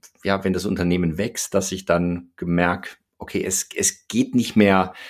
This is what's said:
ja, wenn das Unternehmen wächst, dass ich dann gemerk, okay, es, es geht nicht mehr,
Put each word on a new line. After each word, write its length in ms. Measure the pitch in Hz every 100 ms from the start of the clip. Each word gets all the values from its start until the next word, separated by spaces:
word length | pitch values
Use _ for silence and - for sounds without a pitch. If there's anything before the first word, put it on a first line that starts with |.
| - _
ja, 200 | 98 98
wenn 80 | 98
das 120 | 90 98
Unternehmen 540 | 92 87 87 85 80
wächst, 340 | 110 - -
dass 180 | 98 95
ich 140 | 92 -
dann 460 | 87 87 87 - -
gemerk, 600 | 87 87 87 90 - - _ _
okay, 240 | - 95 -
es, 240 | - - -
es 320 | - - _
geht 260 | 110 131 123
nicht 200 | 117 110
mehr, 360 | 101 95 92 - -